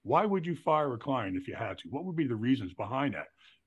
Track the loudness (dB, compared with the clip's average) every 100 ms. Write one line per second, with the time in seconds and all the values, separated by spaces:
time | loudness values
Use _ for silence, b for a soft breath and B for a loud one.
0 | 2 4 4 2 0 -2 2 2 2 0
1 | 0 0 0 -2 -4 -6 -6 -6 -8 -6
2 | -4 0 0 2 2 2 0 -6 -4 0
3 | 0 -2 -8 _ b b